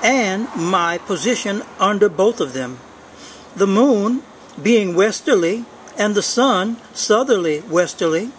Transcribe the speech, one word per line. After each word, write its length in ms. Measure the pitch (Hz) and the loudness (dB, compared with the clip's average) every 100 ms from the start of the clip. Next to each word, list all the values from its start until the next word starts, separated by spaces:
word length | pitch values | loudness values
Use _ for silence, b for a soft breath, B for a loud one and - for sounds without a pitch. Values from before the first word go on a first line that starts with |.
and 420 | 214 262 208 190 226 | 2 2 0 -2 -6
my 420 | - 165 190 170 170 | -4 -2 0 0 -4
position 680 | - 185 190 240 208 202 277 - | -6 -4 -2 -2 -2 -6 -8 -2
under 280 | 196 208 208 | 0 2 0
both 320 | 160 196 233 | 2 0 0
of 120 | 147 | -6
them, 260 | 127 127 127 - - - B B B B - | -6 -8 -10 -20 -20 -20 B B B B -2
the 100 | 196 | 0
moon 560 | 196 269 220 202 254 - - - - | 4 4 4 2 -2 -6 -20 -20 -6
being 320 | 196 233 196 | 2 2 2
westerly 720 | 175 208 - - 226 165 220 233 - - - | 2 2 0 0 2 2 -2 -8 -18 -20 -4
and 160 | 208 | 0
the 80 | 208 | 0
sun 540 | 202 - 262 202 196 233 - | -2 0 2 2 -2 -6 -12
southerly 680 | - - 214 262 214 170 151 | -10 0 0 2 0 0 -4
westerly. 680 | 220 165 175 - 170 160 226 | -2 0 0 -2 -2 -2 -4